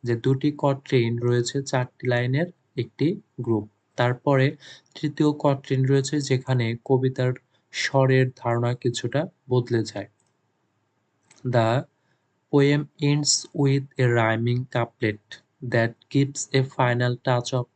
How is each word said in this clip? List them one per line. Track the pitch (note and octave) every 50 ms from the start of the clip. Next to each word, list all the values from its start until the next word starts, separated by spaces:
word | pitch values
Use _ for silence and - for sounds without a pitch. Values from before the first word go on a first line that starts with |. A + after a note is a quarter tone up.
| -
যে | A#2+ A#2+
দুটি | A2+ - C3+ C3+ C3+ - D3 D3
quatrain | - - C#3+ C3+ C3+ _ - C#3+ B2+ A#2 A#2 A#2 A#2+
রয়েছে | A#2+ B2 A#2+ A#2+ A#2+ - - C#3+ C3+
চারটি | - - B2+ B2 - _ _ -
লাইনের | B2+ B2 A#2+ B2 B2 C3 D3 F3 F3 - _ _ _ _
একটি | - A#2 - _ - C3+ D#3+ G#3 G#3 - _ _ -
গ্রুপ। | A2+ A#2 A2+ G#2+ G#2 G#2+ _ _ _ _ _
তারপরে | - A#2+ B2 B2 B2+ _ D3 C#3 C3+ C3 C#3+ - _ - - - - _ _ _
তৃতীয় | - - D3 D3 - D3+ D3 D3+
quatrain | D3 - D3 C#3 C3+ - - C#3 C3 C3
রয়েছে | C3 C#3 C#3 C3+ C#3 D#3 D3+
যেখানে | C#3 - C3 B2+ - - C3 B2 A#2 A2+ A#2 A#2 _
কবিতার | - C3+ B2+ C3 C3 C3 - B2+ B2+ B2+ - _ _ _ _ _ _ -
স্বরের | - - - - C3+ C3+ C3 C3+ C3 C3 B2+ -
ধারণা | - - A#2+ A#2 A#2+ A#2+ A#2+ B2
কিছুটা | - - B2+ A#2+ - - A#2+ - C#3 E3 F#3+ _ _ _ -
বদলে | B2 B2+ A#2+ - A#2+ A2+ G#2+
যায়। | - - G#2 F#2 - _ _ _ _ _ _ _ _ _ _ _ _ _ _ _ _ _ _ _ _ _ _ _ _ _ _ -
The | C3 A#2+ A#2+ A2+ A2+ A2+ C3+ E3+ _ _ _ _ _ _ _ _ _ _ _ _ _ -
poem | C#3+ C#3 C#3+ D3 D3 D3 - _
ends | - D3+ C#3+ D3 D3+ D3 - - - - - -
with | - C#3+ C3+ C3+ C#3 C#3 - _
a | - B2+
rhyming | B2 A#2+ A#2 A2+ A2 A2+ A2+ A2+ A#2+ A#2+ B2 B2+
couplet | - - B2 A#2 - _ _ B2 A2 G#2 - _ _ - - _ _ _ _
that | C#3 B2 - A#2 A2+ A#2 A#2 _ _ _
gives | - C#3 C#3 C3+ C#3 - - _
a | - C3+ C3
final | C3+ - - C3 B2 A#2+ A#2+ B2 B2 B2
touch | A#2+ _ C3+ B2 B2 A#2+ - C3
of | B2 B2 _ _